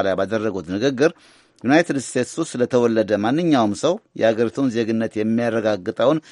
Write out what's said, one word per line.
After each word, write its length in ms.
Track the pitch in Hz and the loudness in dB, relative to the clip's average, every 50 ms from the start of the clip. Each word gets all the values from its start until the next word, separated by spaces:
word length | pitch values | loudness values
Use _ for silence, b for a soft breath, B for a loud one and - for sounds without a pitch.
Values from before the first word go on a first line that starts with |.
ላይ 120 | 95 98 92 | 2 2 0
ባደረጉት 520 | 90 98 95 110 110 107 113 92 95 82 82 | 0 -2 -2 -2 -2 -2 -4 -4 -6 -6 -6
ንግግር 420 | 92 104 117 139 139 117 143 170 175 b b b b b b b b b - | -4 -2 -2 -2 0 2 0 0 0 b b b b b b b b b 0
ዩናይትድ 340 | 117 143 160 170 - 151 139 | 2 2 2 2 2 -2 -6
ስቴትስ 340 | 123 - - 127 123 - - | -6 -4 -2 -4 -4 -2 -4
ውስጥ 180 | - 165 - - | -6 -6 -6 -2
ለተወለደ 560 | 127 123 113 - 123 120 117 113 113 107 98 107 101 | -2 0 2 2 2 2 2 2 2 2 2 0 0
ማንኛውም 560 | 104 113 131 156 143 160 147 127 113 104 101 | 0 0 0 0 2 2 2 2 2 2 0
ሰው 180 | - - 147 180 220 - _ - | 0 0 0 0 -2 -6 _ -4
የአገሪቱን 520 | - 110 113 113 107 120 110 - - 139 131 | 0 2 2 2 2 0 -2 -2 -2 -2 0
ዜግነት 440 | 107 117 117 104 113 110 113 110 - | 0 0 0 0 0 -2 -2 -2 -2
የሚያረጋግጠውን 1040 | 107 107 110 113 117 120 117 110 113 104 107 107 98 90 110 110 - 113 127 156 156 B B | -2 -2 0 0 0 0 0 0 0 0 0 -2 -2 -4 -6 -2 0 2 2 2 0 B B